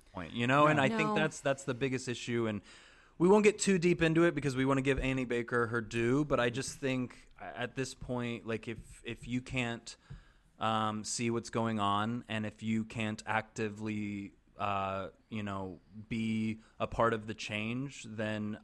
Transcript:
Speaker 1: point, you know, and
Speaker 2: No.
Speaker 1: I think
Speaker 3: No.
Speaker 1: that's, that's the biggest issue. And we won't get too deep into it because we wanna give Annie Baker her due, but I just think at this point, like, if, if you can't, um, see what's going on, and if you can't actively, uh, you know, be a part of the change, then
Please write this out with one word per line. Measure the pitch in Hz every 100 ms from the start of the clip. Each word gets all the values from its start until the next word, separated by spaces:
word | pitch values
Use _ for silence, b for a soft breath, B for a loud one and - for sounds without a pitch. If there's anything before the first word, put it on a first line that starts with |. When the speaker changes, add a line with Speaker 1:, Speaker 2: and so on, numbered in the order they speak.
| -
Speaker 1:
point, | 95 80
you | 117 120
know, | 143 151
and | 151
Speaker 2:
No. |
Speaker 1:
I | 135
think | - -
Speaker 3:
No. | -
Speaker 1:
that's, | 156 -
that's | 143 139
the | -
biggest | 120 135 127 127
issue. | 117 - 117 110
And | 104 - B B B B B
we | 175
won't | 214
get | 208 208
too | - 190
deep | 175 165
into | 165 160
it | 170
because | 147 143 127
we |
wanna | 135 135
give | 135 135
Annie | 131 131
Baker | 120 120 117 123 113
her | 117
due, | 107 117 117 139
but | 147 127
I | 120
just | 123 127 -
think | 135 127 123 - - -
at | 92 78 120
this | - 127
point, | - - 123 120 117 107
like, | 110 120
if, | 107 - -
if | 120 113 117
you | 123
can't, | 127 131 120 117 - - B B B B B _
um, | 113 110 110 107
see | 104 - 117
what's | 117 113
going | 120 113 110
on, | 101 101 110 120 -
and | 110 107
if | -
you | 110 110
can't | 110 117 107 107 -
actively, | 110 110 - 110 104 110 107 104 101 98 - _ -
uh, | 101 98 98 98 95 - _
you | 110
know, | 104 98 95 82 _ 104 104
be | 113 113 110 110 110 B B
a | 113
part | - 117
of | 113 110
the |
change, | 107 - 104 110 123 139 - 117
then | 107 107 107 107 107